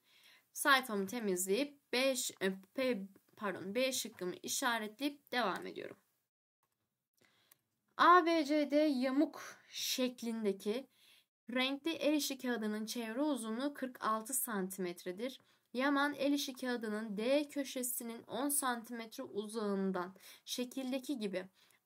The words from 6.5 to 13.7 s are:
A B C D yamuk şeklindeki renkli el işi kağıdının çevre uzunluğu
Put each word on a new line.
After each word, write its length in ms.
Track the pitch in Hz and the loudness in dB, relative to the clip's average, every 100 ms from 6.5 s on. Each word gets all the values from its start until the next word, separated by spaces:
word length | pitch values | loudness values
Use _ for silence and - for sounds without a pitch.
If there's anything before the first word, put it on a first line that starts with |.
| _ _ _ _ _ _ _ _ _ _ _ _ _ _ - | _ _ _ _ _ _ _ _ _ _ _ _ _ _ 6
A 280 | 302 359 330 | 8 10 8
B 200 | 330 277 | 4 4
C 260 | 302 285 | 2 4
D 40 | 294 | 6
yamuk 680 | 311 254 262 269 302 - - - - | 6 4 2 4 2 0 -16 -18 -14
şeklindeki 1160 | - - - 254 247 233 226 214 190 208 240 277 _ - - _ _ - | -6 -4 0 -2 -2 -6 -2 -2 -2 -2 -4 -6 _ -20 -20 _ _ -6
renkli 400 | 247 262 277 330 | -2 0 0 -4
el 220 | 320 285 | 0 2
işi 240 | 302 285 262 | 2 0 -4
kağıdının 480 | 254 233 214 214 220 | -2 -2 -2 -4 -4
çevre 360 | 240 226 233 | -6 -4 -2
uzunluğu 520 | 302 254 220 220 285 | 0 0 -4 -2 -4